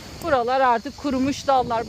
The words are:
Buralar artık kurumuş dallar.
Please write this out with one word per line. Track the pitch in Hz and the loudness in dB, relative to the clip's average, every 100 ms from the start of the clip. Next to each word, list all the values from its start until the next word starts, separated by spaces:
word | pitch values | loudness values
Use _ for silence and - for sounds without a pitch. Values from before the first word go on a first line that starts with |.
| - - | -16 -10
Buralar | 339 262 233 262 | 0 0 2 2
artık | 254 233 262 - | 4 2 -2 -8
kurumuş | 294 262 269 - - | -4 0 0 -2 2
dallar. | 262 240 226 | 2 2 -2